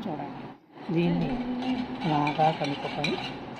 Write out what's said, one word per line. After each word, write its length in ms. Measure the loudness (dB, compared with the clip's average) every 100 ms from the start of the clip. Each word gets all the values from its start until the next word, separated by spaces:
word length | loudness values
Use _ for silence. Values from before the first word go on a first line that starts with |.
| -2
చూడండి, 360 | -4 -6 -8 -12 -14 -20 -16 -2
దీన్ని 360 | 2 4 4 2 0 -2 -2 0 0 -2 -2 2
బాగా 380 | 2 2 6 4 4
కలుపుకొని 560 | -2 -2 -4 -2 0 0 -4 -8 -10